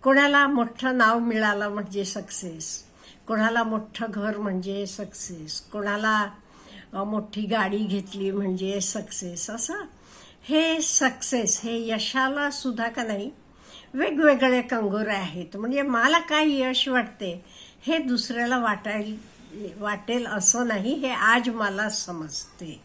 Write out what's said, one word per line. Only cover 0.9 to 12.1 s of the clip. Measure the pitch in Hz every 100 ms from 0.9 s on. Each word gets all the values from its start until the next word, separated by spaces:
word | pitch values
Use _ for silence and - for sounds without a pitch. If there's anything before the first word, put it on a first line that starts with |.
| 254
नाव | 226 233
मिळालं | 233 220 214 202 208
म्हणजे | 202 190 196
सक्सेस, | 196 214 185 - 185 165 160 - - - - - -
कोणाला | 220 220 233
मोठं | 226 220 214 - 226
घर | 214 208 208
म्हणजे | 208 185 185 196 202
सक्सेस, | - 202 - - 170 156 -
कोणाला | - 208 202 208 214 214 202 - - - - - -
अ, | 196
मोठी | 208 214 208 -
गाडी | 208 226 190 208
घेतली | 208 202 190 196 196
म्हणजे | 196 196 185 190 196
सक्सेस, | 190 220 208 - 180 175 -
असं | 226 - 381 392 - - - - - -
हे | 311 320 320
सक्सेस, | 302 - 262 254 - 254 220 -
हे | 226 233 226
यशाला | 220 -